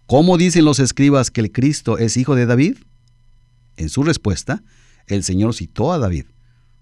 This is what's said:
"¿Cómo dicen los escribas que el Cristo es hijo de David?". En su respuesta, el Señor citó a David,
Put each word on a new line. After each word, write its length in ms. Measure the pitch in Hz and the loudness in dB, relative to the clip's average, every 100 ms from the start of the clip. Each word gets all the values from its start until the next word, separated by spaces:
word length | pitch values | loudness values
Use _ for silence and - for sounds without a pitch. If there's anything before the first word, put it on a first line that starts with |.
| _ | _
"¿Cómo 300 | 131 170 170 | 2 4 4
dicen 280 | 180 175 151 | 2 4 4
los 140 | 139 | 4
escribas 500 | 131 - 139 143 123 | 0 2 2 2 0
que 120 | - | -2
el 100 | 107 | -4
Cristo 480 | - 135 147 - 110 | 0 -2 -2 -4 -2
es 180 | 117 123 | -2 -2
hijo 180 | 127 135 | 0 0
de 120 | 120 | 2
David?". 300 | 120 156 262 _ _ _ _ _ _ _ _ _ - | 2 0 -2 _ _ _ _ _ _ _ _ _ -10
En 120 | 80 | -6
su 140 | 123 | -2
respuesta, 600 | 147 156 110 87 - 135 - _ _ _ _ | -2 -2 -2 -6 -6 -8 -10 _ _ _ _
el 180 | 101 | -6
Señor 300 | 92 92 110 | -4 -2 -2
citó 400 | 117 87 - 120 | -4 -10 -4 -2
a 60 | 175 | -2
David, 260 | 107 85 - _ _ _ _ _ | -2 -4 -8 _ _ _ _ _